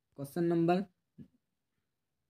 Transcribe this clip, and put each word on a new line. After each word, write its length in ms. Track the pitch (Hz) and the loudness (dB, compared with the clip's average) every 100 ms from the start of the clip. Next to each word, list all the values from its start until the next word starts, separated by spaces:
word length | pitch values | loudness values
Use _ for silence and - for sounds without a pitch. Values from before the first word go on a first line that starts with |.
| _ - | _ -14
क्वेश्चन 240 | 139 175 | -10 -2
नंबर, 380 | 170 170 165 180 202 _ _ - - _ _ _ _ _ _ _ _ _ | 0 2 2 2 -2 _ _ -20 -20 _ _ _ _ _ _ _ _ _